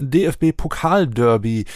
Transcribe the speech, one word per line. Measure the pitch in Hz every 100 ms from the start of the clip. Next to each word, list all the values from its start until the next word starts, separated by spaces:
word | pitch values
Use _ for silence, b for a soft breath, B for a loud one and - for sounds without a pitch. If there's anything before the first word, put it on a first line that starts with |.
D-F-B-Pokal-Derby | 139 160 165 - 160 - 160 - 160 196 151 113 120 113 113 110 101